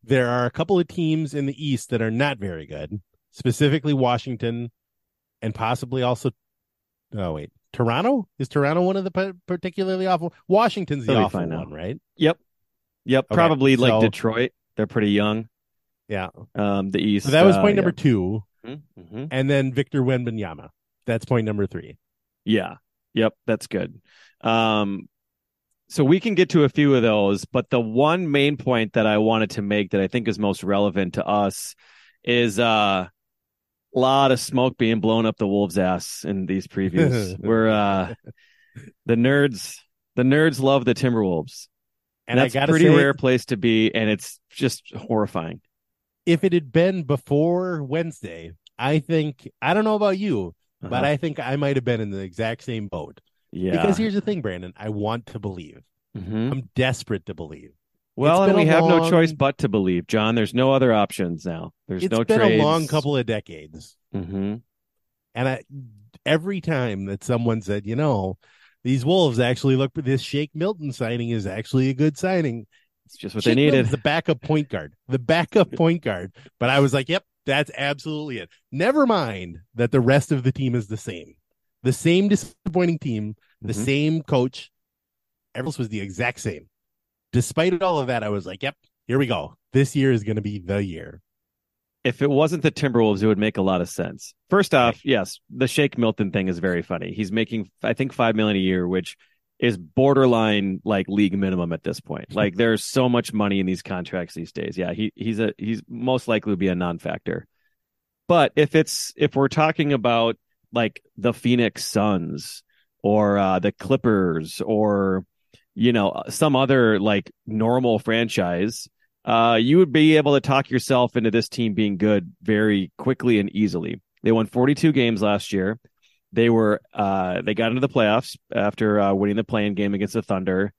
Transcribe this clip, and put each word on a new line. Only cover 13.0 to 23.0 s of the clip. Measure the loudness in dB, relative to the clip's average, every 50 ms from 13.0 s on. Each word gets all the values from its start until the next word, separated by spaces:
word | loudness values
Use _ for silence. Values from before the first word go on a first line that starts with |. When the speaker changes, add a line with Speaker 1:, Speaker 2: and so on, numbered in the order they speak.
| _
Speaker 2:
Yep. | 0 0 0 0 _
Speaker 1:
Okay, | 4
Speaker 2:
Probably, | 4 4 4 4 4 4 4 6
like, | 6 4 4
Speaker 1:
so | 4 4
Speaker 2:
Detroit. | 4 2 0 -2 -4 -2 0 0 -2 -2 _ _ _ _ _
They're | -4 -4
pretty | -2 0 0 2 4
young. | 2 2 2 0 -2 -4 -6 -10 _ _ _ _ _ _ _ _ _ _ _ -8
Speaker 1:
Yeah. | -6 -6 -6 -8 _ -18 -20 _ _
Speaker 2:
Um, | -2 -2 0 0 -2 -2 -2
the | -2 -2
East, | 0 0 0 0 0
Speaker 1:
So | 2
that | 4 6 6
was | 6 6
Speaker 2:
uh, | 6
Speaker 1:
point | 4 2 2
number | 2 0 0 -2
Speaker 2:
yeah. | 2 2
Speaker 1:
two. | 2 2 2 0 -2 -4 -6 -8 _ _ _ -14
Speaker 2:
Mm-hmm, | -14 -14 -14 -16 _ _ -20
mm-hmm. | -20 -14 -12 -12 -10 -6
Speaker 1:
And | -4 -2 0 0
then | 0 0 0 0 -2
Victor | -4 -4 _ -2 -2 0
Wembanyama. | 0 0 -2 -2 -6 -6 -6 -8 -8 -10 -14 -18 -20 _ _ _ _ _ _ _
That's | -4 -4 -4 -2
point | 0 0 0 0
number | -2 -2 -2 -4
three. | -4 -6 -12 -12 -14 -20 _ _ _ _ _ _ _ _ _ _
Speaker 2:
Yeah. | 0 0 0 0 -4 -12 -16 _ _ _ _